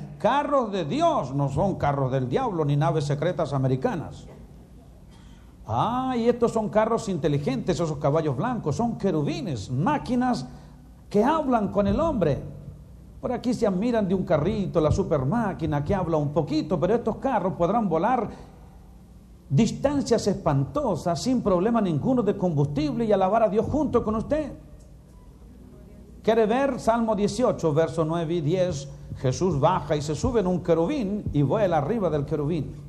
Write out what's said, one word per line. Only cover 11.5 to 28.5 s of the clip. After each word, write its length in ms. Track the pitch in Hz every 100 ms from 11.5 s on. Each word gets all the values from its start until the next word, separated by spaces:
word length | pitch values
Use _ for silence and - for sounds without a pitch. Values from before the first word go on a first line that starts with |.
| 240 196
con 160 | - 202
el 100 | 208
hombre. 420 | 330 269 165 127 - - - - - - - -
Por 120 | 262
aquí 200 | 247 240
se 140 | 240 220
admiran 400 | 180 233 233 196
de 80 |
un 100 | 185
carrito, 560 | - 160 147 220 175 156
la 120 | 151
super 320 | 170 185 151
máquina 580 | 131 220 220 170 214 147
que 120 | 147
habla 220 | 196 175 160
un 140 | 143
poquito, 460 | 147 147 311 262 180
pero 160 | 175
estos 220 | 233 233 202
carros 380 | 254 233 180
podrán 340 | 147 170 220 208
volar 400 | 160 196 254 208 - - - - - - - - - - - -
distancias 800 | 135 226 - 269 285 - 226 -
espantosas 920 | 160 170 139 139 - 285 160 175 165
sin 180 | 240 254
problema 380 | 214 185 196 233
ninguno 420 | 202 151 - 254
de 140 | 208 202
combustible 680 | 185 151 143 - 302 233
y 80 | 226
alabar 300 | 196 185 220
a 60 | 220
Dios 180 | 202 -
junto 380 | 277 285 240
con 100 | 214 220
usted. 360 | 208 294 285 - - - - - - - - - - - - - - - - -
¿Quiere 240 | - 226 214
ver 320 | 240 277 247
Salmo 340 | - 233 226 214
dieciocho, 560 | 202 202 247 175 165
verso 320 | 147 160 143
nueve 300 | 156 170 160
y 60 | 175
diez? 480 | 147